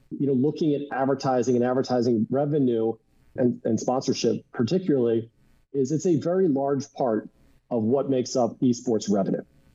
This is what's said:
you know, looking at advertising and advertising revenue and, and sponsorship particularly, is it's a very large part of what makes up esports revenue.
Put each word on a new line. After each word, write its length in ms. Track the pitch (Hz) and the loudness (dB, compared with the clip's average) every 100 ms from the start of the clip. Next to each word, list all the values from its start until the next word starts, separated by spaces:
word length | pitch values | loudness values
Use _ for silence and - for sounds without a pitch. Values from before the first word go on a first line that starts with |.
| - | -12
you 160 | - 143 | -4 0
know, 80 | |
looking 400 | 131 143 147 160 | 2 2 0 0
at 80 | 139 143 | 0 -2
advertising 640 | 123 131 135 139 127 120 123 | -2 0 0 0 0 2 2
and 80 | |
advertising 600 | 123 127 123 127 120 117 113 | 2 0 0 0 2 0 0
revenue 640 | 131 147 151 127 113 113 113 _ _ _ - | 0 0 0 2 2 0 -4 _ _ _ -2
and, 220 | 123 120 | 0 0
and 160 | - 107 | -2 -2
sponsorship 640 | - 127 135 110 - - - | 0 -2 0 0 0 -2 -4
particularly, 800 | - 117 190 185 139 117 113 113 _ _ _ _ | -4 0 0 0 2 2 0 -4 _ _ _ _
is 180 | 139 127 | -4 -2
it's 140 | 156 | 0
a 120 | 190 151 | 0 0
very 320 | 165 185 185 | 0 2 2
large 440 | 131 139 139 117 | 2 0 -2 -4
part 380 | - 131 107 - _ _ _ - | -2 0 0 -4 _ _ _ -6
of 120 | 120 | -2
what 280 | 110 139 135 | 0 0 0
makes 260 | 131 123 131 | -2 0 0
up 240 | 113 - | 0 0
esports 500 | 127 120 - 110 - | 0 0 0 -2 0
revenue. 320 | 101 92 - - _ _ | 0 0 -2 -6 _ _